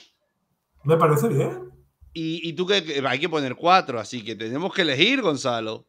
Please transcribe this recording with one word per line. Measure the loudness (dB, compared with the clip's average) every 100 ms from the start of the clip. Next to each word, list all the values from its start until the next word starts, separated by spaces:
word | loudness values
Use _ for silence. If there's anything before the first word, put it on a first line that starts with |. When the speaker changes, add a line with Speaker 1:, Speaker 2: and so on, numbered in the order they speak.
| -14 _ _ _ _ _ _ _
Speaker 1:
Me | 0 4
parece | 4 4 2
bien. | 0 0 -4 -14 -18 _ _ -14
Speaker 2:
¿Y, | -8 -6 -6 -6
y |
tú | -4 0
qué, | 0
qué? | 0 -2 0
Hay | 0
que | 0
poner | 0 -2
cuatro, | 0 4 4 4 -4
así | -6 -8
que | -8
tenemos | -8 -6 -4 -2
que | 0
elegir, | 0 4 4 4
Gonzalo. | 2 0 -2 -2 -4 -8